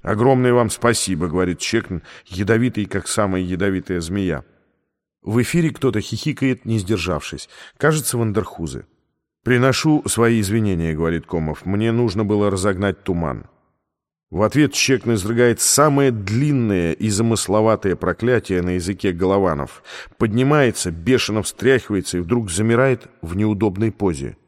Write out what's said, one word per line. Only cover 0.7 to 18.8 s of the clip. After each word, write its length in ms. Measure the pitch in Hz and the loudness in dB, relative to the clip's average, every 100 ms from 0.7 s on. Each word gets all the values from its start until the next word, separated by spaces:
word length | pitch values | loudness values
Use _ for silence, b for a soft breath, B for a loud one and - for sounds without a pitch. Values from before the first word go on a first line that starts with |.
| - 117 113 - 87 87 | 0 0 0 -2 -2 -2
говорит 340 | 85 90 85 | 0 -2 -2
Щекн 380 | - - - 90 B B _ | -2 -2 -2 -10 B B _
ядовитый, 600 | 92 101 113 123 107 98 | -6 0 2 2 -2 -4
как 220 | 101 - | -4 -4
самая 340 | - 101 92 | -2 0 0
ядовитая 600 | 90 90 98 95 87 90 | -2 0 0 0 -2 -4
змея. 420 | 82 101 92 73 - _ _ _ _ _ _ _ | -2 -2 -2 -4 -8 _ _ _ _ _ _ _
В 200 | - 113 | -2 0
эфире 300 | 113 170 165 | 2 0 0
кто-то 280 | 117 131 104 | 0 -2 -2
хихикает, 680 | - 113 156 - 135 127 - | -4 -6 -6 -2 -2 -2 -2
не 140 | 113 | -4
сдержавшись. 680 | 90 107 87 76 - 69 - B B _ | -2 -2 -2 -4 -6 -14 -16 B B _
Кажется, 400 | 147 156 127 120 | 0 0 -2 -2
Вандерхузе. 680 | 113 104 92 - 80 64 - _ _ _ _ _ | 0 -2 -4 -8 -10 -10 -16 _ _ _ _ _
«Приношу 600 | - 123 131 127 160 151 - | 0 4 4 2 2 2 0
свои 320 | - 117 117 | 0 2 2
извинения», — 540 | 98 113 107 90 82 78 | 2 0 0 0 -2 0
говорит 300 | 82 82 - | -2 -2 -4
Комов. 400 | 87 78 76 90 | -4 -4 -4 -4
«Мне 260 | 101 113 | -2 0
нужно 320 | 113 117 95 | 2 0 0
было 260 | 101 104 104 | 0 2 2
разогнать 540 | 95 101 92 101 90 | 0 -2 0 -2 -2
туман». 440 | - 87 80 58 - _ _ _ _ _ _ _ _ | -4 -2 -2 -6 -12 _ _ _ _ _ _ _ _
В 120 | 82 | -2
ответ 340 | 107 131 147 - | 0 2 2 2
Щекн 380 | - 127 113 | 0 0 0
изрыгает 480 | 113 98 117 120 113 | -2 0 2 2 2
самое 500 | - - 151 139 139 | 0 4 4 4 2
длинное 800 | 113 98 113 147 139 113 95 85 | 0 -2 0 0 0 2 0 0
и 180 | - 110 | -2 -2
замысловатое 840 | 101 113 110 - 104 110 104 98 87 | 0 0 0 0 2 2 2 0 0
проклятие 680 | 90 87 117 120 - 92 | -2 -2 0 0 0 -2
на 100 | 90 | 0
языке 420 | 90 | -2